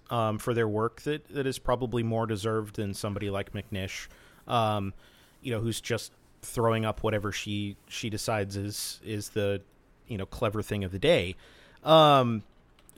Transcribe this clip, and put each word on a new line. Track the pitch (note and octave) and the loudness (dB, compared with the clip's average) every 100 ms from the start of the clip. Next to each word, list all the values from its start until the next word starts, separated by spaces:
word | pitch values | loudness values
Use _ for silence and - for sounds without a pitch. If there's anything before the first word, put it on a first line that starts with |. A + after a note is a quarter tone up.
| - | -4
um, | A#2+ A2 G#2+ | 0 0 0
for | - | -2
their | A#2 A2 | 0 2
work | G#2 A2+ - | 2 -2 -2
that, | D3 D3+ - | -6 -6 -6
that | C#3+ C3+ | -4 -4
is | B2+ | -2
probably | - B2 B2 A#2+ | 0 0 0 -2
more | A2+ A2+ A2+ | 0 0 0
deserved | G#2+ A2 A2 G#2 G#2 | -2 -2 -2 -4 -6
than | G2+ | -6
somebody | G2 G#2+ G2+ G2+ | -4 -4 -4 -4
like | G2 G2 | -4 -6
McNish, | G#2 - G2 F#2+ - - - - - - | -8 -8 -6 -6 -8 -14 -18 -20 -18 -2
um, | A#2+ A2 G#2+ G2 - - - - - | 0 2 0 -4 -8 -18 -20 -20 -12
you | C3+ | -6
know, | A2 | -2
who's | A2+ A2 | -2 -4
just | - A2+ - - _ _ | -2 -4 -4 -18 _ _
throwing | - - A2+ A2+ A2 | -8 0 2 4 0
up | G#2 | 0
whatever | A2 G#2+ G#2 | 0 0 -2
she, | - G#2+ G#2 G2+ G2 - | -4 -4 -4 -4 -10 -12
she | - A#2 | -8 -6
decides | G2+ - A2 G2 G2+ | -4 -2 -2 -2 -4
is, | G2+ G#2 - - | -6 -6 -8 -10
is | - G#2 - | -8 -6 -4
the, | A2 G2+ G3 - _ _ _ - | 0 0 0 -6 _ _ _ -10
you | G#2+ | -8
know, | F#2+ | -8
clever | - A2 G#2 | -4 -2 -2
thing | - G#2+ F#2+ | -2 -4 -4
of | |
the | F#2 | 0
day. | C#3+ E3 F2+ F#2 - - - - | 4 4 2 -6 -16 -20 -20 -2
Um, | D3 D#3+ D3+ C#3 B2 A2 - - _ _ - | 8 10 10 8 6 0 -6 -20 _ _ -20